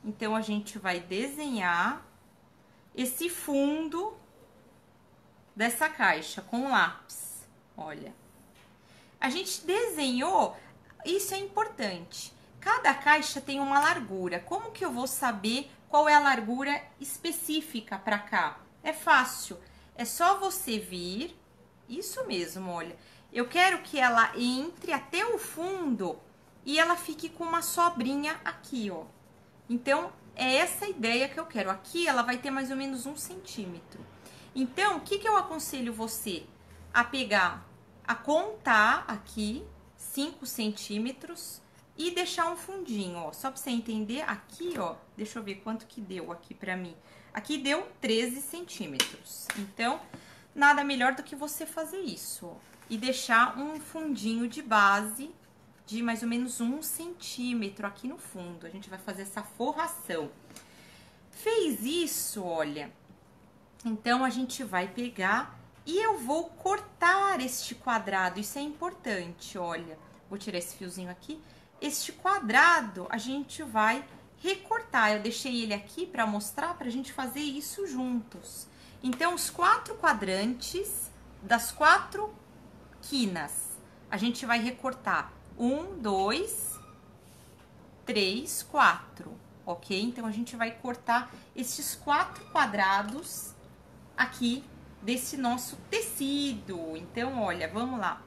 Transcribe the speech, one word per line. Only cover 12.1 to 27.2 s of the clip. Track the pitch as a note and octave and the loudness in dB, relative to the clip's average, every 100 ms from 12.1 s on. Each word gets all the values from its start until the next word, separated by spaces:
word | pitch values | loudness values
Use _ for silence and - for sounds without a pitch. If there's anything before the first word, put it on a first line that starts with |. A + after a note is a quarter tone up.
| - - - - - | -12 -12 -14 -20 -6
Cada | - A#4+ E4+ | 2 6 6
caixa | C4+ D4 D4+ D4+ C#4 | 4 6 6 4 -4
tem | C4+ C#4 | -4 -2
uma | C#4 C#4 | 4 6
largura. | D4+ D#4 A3 F#3+ F3+ E3+ | 6 4 -2 -4 -2 -2
Como | - F4+ A#4 | -2 -4 -4
que | G#4+ | -4
eu | F4+ | -4
vou | A#3+ B3+ | -2 -4
saber | - B3+ G#3 G#3 B3 C#4+ - - | 0 0 0 0 0 -2 -16 4
qual | D4 D4+ | 6 10
é | |
a | D4 | 10
largura | C#4+ B3 G#3+ B3 C#4 C#4+ - - | 8 4 2 -2 0 -2 -4 -14
específica | - - E4+ E4 - D#4 D4+ A3+ G#3+ G3 | -10 -6 -4 -4 -2 -2 -2 -8 -6 -6
pra | A3 G#3 | 0 0
cá? | G#3 G3 D#3 - - - | 2 2 2 -2 -18 -8
É | - | -6
fácil. | D#4+ - C#4+ B3 - - F3 - - - - | -2 6 6 6 -2 -8 -10 -16 -20 -20 -8
É | |
só | A#3 - F4 G4 | -6 4 6 6
você | G4 F4+ - A3 | 2 -2 -2 -2
vir | F#3 F3+ F3 F#3+ E4 - - - - - - C#4+ | -2 -6 -4 -4 -6 -8 -20 -20 -20 -20 -12 -8
isso | G#4+ - B4 | -6 -6 -2
mesmo, | G3 F3 F3+ F#3 | -2 -2 -6 -6
olha. | E3+ E3 - - - - | -6 -8 -12 -20 -20 -8
Eu | - A#3+ | -2 0
quero | E4+ F#4 F4 | 6 6 4
que | - D4 | -2 4
ela | B3+ A#3 A3+ - | 6 8 6 4
entre | A#3+ B3+ D#4 - - | 0 0 -4 -6 -4
até | C#4+ - E4+ | -4 -2 0
o | A4 A4+ | 2 0
fundo | - - F4 F#4+ D#4+ G#3+ F#3 - - - - - | -2 -6 -4 -2 0 0 0 -4 -12 -20 -20 -16
e | - D4+ | 0 4
ela | E4 F4 | 4 4
fique | - D4+ | 0 -8